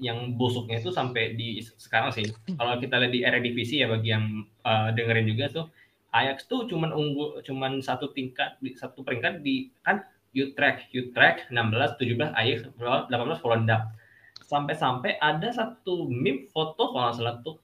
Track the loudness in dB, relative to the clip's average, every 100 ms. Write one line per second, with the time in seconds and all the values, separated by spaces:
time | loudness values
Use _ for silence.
0 | -6 -6 -4 0 0 0 -2 -4 -2 -2
1 | -2 0 -2 -2 -6 -8 -10 _ 0 0
2 | 2 -2 -4 -6 -8 -2 0 0 2 2
3 | 4 4 2 2 0 -2 -2 2 2 2
4 | 2 2 0 -4 -10 _ 0 2 2 0
5 | 2 2 2 0 -2 -4 -8 _ _ _
6 | 0 2 2 -2 -4 -4 -2 -2 -2 0
7 | -2 -2 -4 -8 -8 -4 -2 -2 -2 -4
8 | -4 -6 -6 -4 -6 -6 -10 -10 -14 -10
9 | -4 -2 -2 -2 -2 -2 -4 _ 0 0
10 | -2 _ _ -2 -2 2 2 2 -6 -8
11 | -2 6 6 6 -2 0 2 2 0 0
12 | -2 0 0 2 2 0 -6 -6 0 0
13 | 0 -2 -2 -2 2 2 4 2 0 -10
14 | _ _ -20 -18 -2 -2 0 0 0 0
15 | -2 2 2 2 -2 -2 -4 -6 -4 -4
16 | -2 0 0 0 -4 -2 -2 0 0 2
17 | 0 0 -4 -4 -10 -14